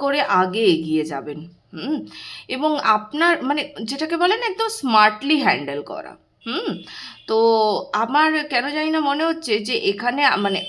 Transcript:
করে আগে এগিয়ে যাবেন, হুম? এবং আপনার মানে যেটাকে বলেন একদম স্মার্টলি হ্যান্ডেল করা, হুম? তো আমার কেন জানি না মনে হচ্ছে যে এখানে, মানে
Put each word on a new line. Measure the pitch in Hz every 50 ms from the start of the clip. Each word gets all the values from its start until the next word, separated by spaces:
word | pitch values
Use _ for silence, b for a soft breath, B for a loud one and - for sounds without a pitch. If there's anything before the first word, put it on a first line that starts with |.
| 285
করে | 277 277 294
আগে | - - 202 185 185 185 185 226 226 190 165
এগিয়ে | 160 160 156 156 156 147
যাবেন, | - 147 135 - 151 147 156 165 - - _ _ _ -
হুম? | 165 170 277 311 - - B B B B B B B B
এবং | - 262 254 294 311 302 - -
আপনার | 220 214 214 - - - 302 339 349 339 - 254
মানে | 269 294 302 - - - - 226 226
যেটাকে | 277 - 311 320 339
বলেন | 320 349 370 427 480 480 466
একদম | 453 440 453 440 440 -
স্মার্টলি | - 254 220 214 208 214 214 - - 277 311 277 240
হ্যান্ডেল | 190 127 131 147 139 139 147
করা, | - - - 73 - - - - _ _ _ _ -
হুম? | 226 254 403 480 320 170 180 B B B B B B B B -
তো | - 220 220 226 226 226 220 214 214 196 - - - -
আমার | 208 226 233 269 294 311 311 311 311 302 302
কেন | 302 240 254 294 285
জানি | 311 311 311 320
না | 311
মনে | 294 277 285 302 320 330
হচ্ছে | 320 320 - 247 214 220
যে | 208 214 247 - - 190
এখানে, | 202 208 226 247 254 285 285 269 -
মানে | 202 202 196 196 - -